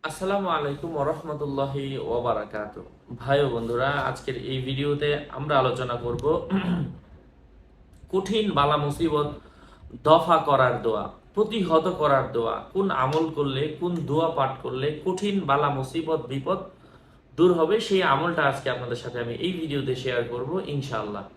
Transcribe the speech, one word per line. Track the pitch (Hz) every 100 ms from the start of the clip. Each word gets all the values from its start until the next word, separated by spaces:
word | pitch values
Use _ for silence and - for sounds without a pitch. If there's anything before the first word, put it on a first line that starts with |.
| 160
আসসালামু | - 190 202 190
আলাইকুম | 156 147 143 170
ওয়া | 156 139
রাহমাতুল্লাহি | 160 160 147 143 139 139 139 135 135
ওয়া | - 117
বারাকাতুহু। | 120 107 104 107 104 110 90 - - 120
ভাই | 120 143
ও | 143
বন্ধুরা, | 117 117 120 131 143
আজকের | 131 127 - 127 -
এই | 131
ভিডিওতে | 127 135 143 143 147 143 -
আমরা | 131 151 143
আলোচনা | 127 123 120 120
করব | 120 120 143 170 - 190 180 175 143 - - -
<clears throat> | - - - - - - - - -
কঠিন | 190 190 220 208
বালা | 147 143 151
মুসিবত | 143 143 165 147 143 - - - - - - -
দফা | 151 165 165 160
করার | 147 135 127 117
দোয়া, | 113 107 95 - -
প্রতিহত | 202 214 220 170 160 175 160
করার | 151 135 117
দোয়া, | 120 113 107 -
কোন | 190 196
আমল | 135 131 156 160
করলে, | 147 139 131 151 -
কোন | 175 175 131
দোয়া | 151 165
পাঠ | - 131 -
করলে | - 127 143 151
কঠিন | 185 185 202 196 143
বালা | 143 147
মুসিবত | 135 131 165 156 156 151
বিপদ | 135 143 190 - - - - - - _ -
দূর | 180
হবে, | 175 160 220
সেই | 220 190
আমলটা | 170 139 170 170 139
আজকে | 135 135
আপনাদের | 123 120 120
সাথে | 123 120
আমি | 117
এই | 117 175
ভিডিওতে | 180 160 143 131 123
শেয়ার | 131 123
করব | 117 120 135 185 -
ইনশাআল্লাহ। | 143 131 113 107 101 92